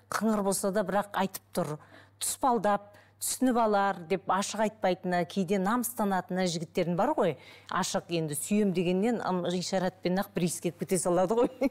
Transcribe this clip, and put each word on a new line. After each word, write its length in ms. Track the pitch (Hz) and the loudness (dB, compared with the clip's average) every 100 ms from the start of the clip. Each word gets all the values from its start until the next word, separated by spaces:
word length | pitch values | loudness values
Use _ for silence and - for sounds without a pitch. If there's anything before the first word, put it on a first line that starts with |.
| _ | _
қыңыр 340 | - 214 214 | -2 0 2
болса 280 | 196 190 202 | 0 0 0
да 120 | 190 | 0
бірақ 300 | 185 190 196 | 0 0 -2
айтып 320 | 180 190 - - | -2 -4 -4 -8
тұр. 200 | - 165 151 - - - _ | -4 -4 -6 -12 -20 -20 _
Тұспалдап, 760 | - - 277 240 208 202 202 - - _ | -8 0 2 2 2 0 -2 -20 -20 _
түсініп 420 | - - 254 233 | -8 0 2 4
алар 420 | 226 202 196 185 | 2 4 2 -2
деп 280 | 165 185 - | -2 -4 0
ашық 360 | 185 202 208 214 | -2 -2 -2 -2
айтпайтыны, 560 | 214 190 180 185 180 175 | 0 -2 0 0 0 0
кейде 320 | - 180 202 | -2 0 0
намыстанатыны 880 | 185 240 240 - 208 190 - 185 185 | 0 0 -2 -2 0 0 -2 -2 0
жігіттердің 500 | 165 160 - 170 175 | -2 -4 -2 0 2
бар 160 | 226 | 0
ғой. 220 | 311 202 143 - - - | 2 0 0 -8 -20 -6
Ашық 420 | - 185 196 - | -4 -2 -2 -2
енді 260 | 170 160 147 | -2 -2 -4
сүйем 380 | - 208 208 | 0 2 2
дегеннен 480 | 175 175 185 214 220 | 2 2 2 2 0
ым, 220 | - 185 175 | -2 -2 -2
ишаратпен 720 | 180 170 190 180 - 180 180 | -2 -2 0 0 -2 -2 -2
ақ 140 | 202 | -2
бір 140 | - 175 | -2 -2
иіскеп 320 | - 180 - | -2 -4 -4
кете 200 | 170 185 | -2 0
салады 360 | 180 175 180 226 | 2 2 2 2
ғой. 140 | 247 - 277 | 0 0 -4